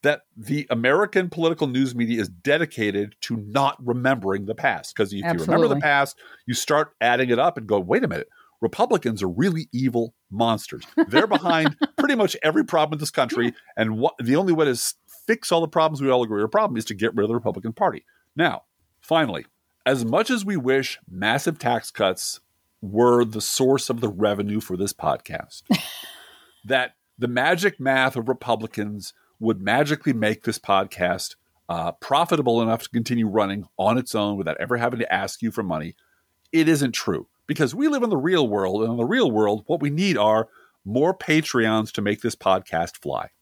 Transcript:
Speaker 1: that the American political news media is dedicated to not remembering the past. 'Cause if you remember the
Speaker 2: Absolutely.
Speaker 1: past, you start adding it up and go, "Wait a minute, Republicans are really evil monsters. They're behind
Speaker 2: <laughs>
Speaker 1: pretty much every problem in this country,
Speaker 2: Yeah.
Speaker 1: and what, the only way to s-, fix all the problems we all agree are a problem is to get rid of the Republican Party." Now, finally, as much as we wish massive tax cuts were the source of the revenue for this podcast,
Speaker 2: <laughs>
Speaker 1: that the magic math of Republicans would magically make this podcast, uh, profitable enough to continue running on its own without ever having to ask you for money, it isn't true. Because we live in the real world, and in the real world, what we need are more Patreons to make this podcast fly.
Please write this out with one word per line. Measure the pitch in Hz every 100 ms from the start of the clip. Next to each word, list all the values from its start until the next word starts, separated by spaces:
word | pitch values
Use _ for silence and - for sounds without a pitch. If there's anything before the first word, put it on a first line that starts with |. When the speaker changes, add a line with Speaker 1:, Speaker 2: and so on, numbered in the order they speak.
Speaker 1:
that | 143 147 _ -
the | 104 147 143
American | 117 123 156 202 196 180
political | 170 165 165 147
news | 127 135 123
media | 117 117
is | 98
dedicated | 90 135 151 160 - 104 101 107 _
to | - 117
not | 101 117 139 -
remembering | 120 123 131 131 98 98 101
the |
past. | 113 - 87 -
'Cause | - 101
if | 101
you |
remember | 170 170
the | 160
Speaker 2:
Absolutely. | 170 160 139
Speaker 1:
past, | 151 143 139 - - - -
you |
start | 120 - 151 151 _
adding | 117 120 127
it | 117
up | 160 165
and | 107
go, | 104
"Wait | 90 202
a | 220
minute, | 82 - _ _ _
Republicans | 113 - 240 202 127 107
are | 95
really | 90 185 165 113
evil | 123 131 117 113 _ _
monsters. | 98 117 110 - - - - 330
They're | 311 277
behind | 175 175 165 160 - 294
Speaker 2:
<laughs> | -
Speaker 1:
pretty | 277
much | 254 196 -
every | 156 302
problem | 254 170 151 151
in |
this | 147
country, | - 123 - 120
Speaker 2:
Yeah. | - _ -
Speaker 1:
and | 110 110
what, | 139 -
the | 120 143
only | 190
way | 160 151
to |
s-, | 120 - - _ - -
fix | 220 -
all | 170
the | 160
problems | 165 160 147
we | 139
all | 127
agree | 117 104
are |
a | 110
problem | 208 214 117
is |
to | 110
get | 101 110 -
rid |
of | 104
the |
Republican | 117 110 92 113
Party." | 113 190 117 _ _ _ -
Now, | 165 - _ _ _ _
finally, | - 160 143 80 - _ _ _
as | 127 135
much | 113 147 226
as | 247
we | 98 185
wish | 127 135 127 - -
massive | 92 104 131 170 156
tax | 127 117 -
cuts | - 98 92 - - _ _ _ _
were | 101 104 120 120
the | 117 110
source | - - 131 135 -
of | 117
the | 113
revenue | 92 104 101 101 104
for | - 90
this | 98
podcast, | - 78 65 - 80 - - _
Speaker 2:
<laughs> | 233 - - - - - - _ _
Speaker 1:
that | 104 131 127 _ _ -
the | 120
magic | 123 143 175 196 -
math | 135 131 131 131
of | 113
Republicans | 127 - 113 110 - 104 104 - _ _ _
would | 110 104
magically | 95 120 147 147 -
make | 117 107 110
this | - 110
podcast, | - 98 98 - 90 92 - - _ _ -
uh, | 85 85
profitable | - - 139 170 160 127 117
enough | 113 113
to | -
continue | 117 117 120 110
running | 101 101 101 95 -
on | 95 120
its | 123
own | 110 104 101
without | 82 78
ever | 78 120
having | 120 123
to | 113
ask | 92 98 -
you | 113
for | 110
money, | 98 78 80 - _ _ _ _ _
it | 160 156
isn't | 151 135
true. | 117 - 78 - _ -
Because | 147 139
we | 170 311
live | 285
in | 233
the | 170
real | 147 185 127
world, | 101 95 101
and | 113
in | 120
the |
real | 117 247 190
world, | 107 104 107 -
what | 165
we | 143
need | 147 196 135
are | 104 110 110 _ _ _
more | 98 113 160 185
Patreons | - 156 151 127 110 110 110
to | -
make | 101 -
this | 117 -
podcast | 101 92 - 82 85 -
fly. | 71 58 - _